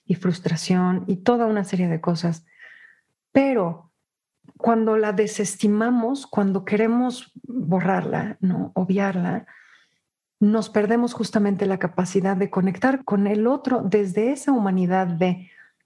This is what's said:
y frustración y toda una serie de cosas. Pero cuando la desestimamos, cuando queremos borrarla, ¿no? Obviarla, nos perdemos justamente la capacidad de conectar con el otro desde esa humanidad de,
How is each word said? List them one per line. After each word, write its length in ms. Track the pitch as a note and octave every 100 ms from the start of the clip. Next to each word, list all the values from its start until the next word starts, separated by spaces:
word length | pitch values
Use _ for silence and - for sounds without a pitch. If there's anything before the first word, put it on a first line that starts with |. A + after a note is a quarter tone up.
y 120 | - E3+
frustración 880 | F#3 - - D#3+ - F#3 F3+ F#3 F#3
y 100 | F#3
toda 300 | - A#3+ A3+
una 180 | G#3+
serie 240 | F#3+ F#3 F3+
de 140 | D#3+
cosas. 420 | F3 E3+ E3+ E3 - - - - - _ _ _ _
Pero 580 | C4+ C#4 A#3+ E3+ E3 - _ _ _ _ _ _ -
cuando 400 | - A3+ A3 A3
la 140 | G#3+
desestimamos, 1120 | G3+ G#3 - G3 - G#3 G#3 A3+ B3 A3+ C#4 -
cuando 400 | - G3 F#3+ F#3+
queremos 680 | G#3 A3+ A#3+ B3+ B3 - -
borrarla, 960 | - A#3+ D#3 F#3 G3 F#3 - D#3 G#3+ -
¿no? 300 | F#3+ F3+ -
Obviarla, 720 | F#3 F#3 G3 G3 F#3 F3 F3+ - - - - _ _ _ _ _ -
nos 280 | G#3 A3 -
perdemos 460 | G#3+ G#3 A#3 A#3+
justamente 520 | - G#3+ A3 G3+ F#3+ G3
la 120 | F#3+
capacidad 580 | F3 - F3+ G3 F#3+ F#3+
de 140 | G3
conectar 540 | F#3+ F#3+ F3+ C4 C4+
con 220 | - G3+ G3+
el 200 | G#3+ A3+
otro 360 | C4+ B3+ B3+
desde 480 | F#3 G#3 G3 F3+ A#3
esa 200 | C#4 C#4+
humanidad 540 | B3+ G3 F#3 F3+ F#3 F3+
de, 440 | E3 F#3 F3+ - - - _